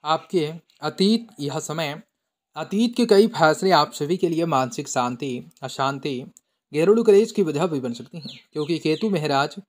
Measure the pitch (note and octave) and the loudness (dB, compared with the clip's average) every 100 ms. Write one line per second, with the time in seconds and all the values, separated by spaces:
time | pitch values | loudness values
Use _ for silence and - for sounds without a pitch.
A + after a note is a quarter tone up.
0 | D3+ D#3+ - F#3 D3+ E3 _ _ D3+ D3+ | -2 -4 -2 -2 -2 -6 _ _ -10 0
1 | F#3+ A3+ A#3 - C#3+ D#3 - D#3 D#3 D3 | 2 2 -2 -10 -8 -8 -8 -6 -6 -8
2 | - _ _ _ _ D3+ D#3 G3 A#3+ A#3+ | -16 _ _ _ _ -14 -6 -2 -2 0
3 | A#3+ G3 A3+ - D#3 D#3 F#3+ E3 D3 - | 4 6 6 4 2 4 4 4 2 -2
4 | D3 F3+ F3 D#3+ E3 C#3+ B2+ - C#3 C#3 | -4 0 0 0 0 0 0 -6 -6 -4
5 | B2 B2 C#3 B2 A#2+ _ C3 - C3+ C#3 | -4 -4 -8 -8 -12 _ -14 -4 -4 -4
6 | C#3 B2 C#3 _ _ _ _ D3 E3+ A3+ | -8 -8 -10 _ _ _ _ -2 2 4
7 | A3+ G3+ A3+ - F3 C#3+ F3 D3 B2 A#2 | 6 6 4 0 0 0 -2 -2 -6 -8
8 | A#2+ - - - _ - D3 E3 D#3 D#3 | -14 -16 -16 -20 _ -8 -4 -2 0 0
9 | A3 F#3 D3+ C#3 D3+ G3 | 0 -2 0 0 -2 -6